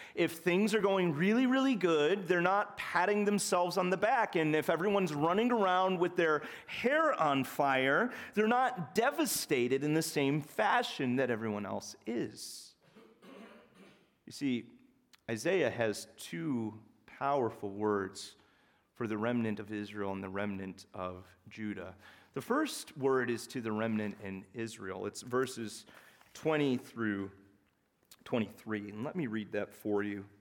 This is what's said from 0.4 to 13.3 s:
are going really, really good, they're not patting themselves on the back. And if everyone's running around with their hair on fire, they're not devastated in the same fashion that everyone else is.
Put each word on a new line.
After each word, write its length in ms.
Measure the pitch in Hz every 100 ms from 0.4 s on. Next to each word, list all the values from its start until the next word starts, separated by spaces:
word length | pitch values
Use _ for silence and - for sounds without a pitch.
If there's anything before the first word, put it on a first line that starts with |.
| - 175 214
are 60 | 214
going 320 | 196 196 180
really, 340 | 143 185 226 262
really 280 | 262 269
good, 520 | 233 175 156 147 208 170
they're 140 | 180
not 380 | 175 196 - -
patting 480 | - 175 185 208 208
themselves 500 | 208 - 180 175 175
on 140 | 180
the 80 | 185
back. 360 | 208 254 208
And 220 | 185 156 156
if 140 | 147
everyone's 420 | 165 196 202 185
running 400 | 147 160 185 240
around 460 | 233 190 180 185 185
with 180 | 175 175
their 240 | 165 151 - - -
hair 440 | - 240 294 320 -
on 240 | 156 135
fire, 680 | 127 - 143 135 131 147 240 - -
they're 160 | - 214
not 460 | 247 262 - 156
devastated 880 | - 240 294 285 - - 135 120 135
in 80 | 147
the 80 | 156
same 400 | 160 - 139 151
fashion 760 | 143 - 208 233 247 - 135 127
that 140 | 127
everyone 360 | 113 110 104 101
else 300 | 101 - - -
is. 680 | 233 143 113 - - - _ _ - - _ -